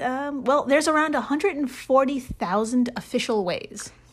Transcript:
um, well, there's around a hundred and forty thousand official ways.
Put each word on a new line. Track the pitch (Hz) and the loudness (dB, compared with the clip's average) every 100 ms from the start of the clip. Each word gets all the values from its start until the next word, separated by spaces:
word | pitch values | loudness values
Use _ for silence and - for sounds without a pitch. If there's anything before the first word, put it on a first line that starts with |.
um, | 254 262 285 285 | -4 -4 -4 -2
well, | 233 285 247 | 2 2 4
there's | 285 311 | 2 4
around | 311 311 285 | 2 2 0
a | |
hundred | 220 285 403 285 | 0 0 0 0
and | 269 | -4
forty | - - 262 277 285 | -6 2 4 4 0
thousand | - - 214 202 220 254 240 - | -8 -6 -2 0 0 2 0 -2
official | - 247 240 220 | -6 -4 0 0
ways. | 180 156 - 208 - - _ | 0 -4 -8 -14 -16 -18 _